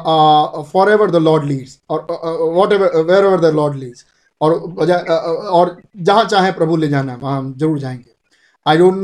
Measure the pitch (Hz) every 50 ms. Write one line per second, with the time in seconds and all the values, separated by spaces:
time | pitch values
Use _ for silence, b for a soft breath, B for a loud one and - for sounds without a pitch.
0 | 165 165 160 156 156 156 151 151 151 160 - 160 147 147 - 185 196 202 214 214
1 | 214 190 170 170 156 160 156 156 143 143 139 135 123 - - _ _ - 160 151
2 | 160 170 170 - - 165 165 160 165 160 165 175 202 196 202 196 196 180 - 160
3 | 160 165 185 196 196 196 190 175 165 160 156 151 151 147 143 135 131 123 123 -
4 | - _ _ _ _ _ _ - 147 156 165 - - 180 165 - 156 165 180 175
5 | 175 180 165 160 160 170 165 139 - 202 180 170 180 180 175 - _ _ - 214
6 | 165 180 196 220 220 190 214 196 185 190 180 185 170 156 170 160 156 147 143 139
7 | 135 135 123 120 139 135 139 139 131 135 135 131 156 156 156 143 135 131 127 123
8 | 117 _ _ _ _ _ _ _ _ _ _ _ - 147 156 160 175 185 185 190